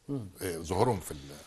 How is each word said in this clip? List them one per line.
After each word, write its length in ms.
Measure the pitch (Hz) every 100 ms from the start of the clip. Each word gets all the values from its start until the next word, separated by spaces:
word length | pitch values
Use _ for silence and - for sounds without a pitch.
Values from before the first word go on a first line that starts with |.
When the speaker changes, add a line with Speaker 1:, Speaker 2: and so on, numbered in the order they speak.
| -
Speaker 1:
مم. 200 | 139 98 -
Speaker 2:
آه، 140 | 95 82
ظهورهم 440 | 82 90 123 104
في 100 | 80
ال-، 60 | 73 69 71